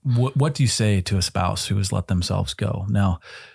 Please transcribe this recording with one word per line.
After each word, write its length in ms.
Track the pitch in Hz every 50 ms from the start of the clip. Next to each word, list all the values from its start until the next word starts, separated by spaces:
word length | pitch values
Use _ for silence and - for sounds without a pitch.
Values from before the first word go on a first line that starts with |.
what, 340 | - 135 120 117 123 131 -
what 180 | 135 139 160 143
do 80 | -
you 60 | 135 113
say 320 | - - 110 107 101 95
to 140 | 90 - 101
a 60 | 95
spouse 440 | 90 - - 95 90 87 98 95 -
who 100 | - 98 101
has 120 | 98 92
let 140 | - 95 -
themselves 480 | - 95 90 90 - 95 95 92 - -
go? 320 | - 104 - - - 98 101
Now, 300 | 110 101 98 95 87 - - - - - - -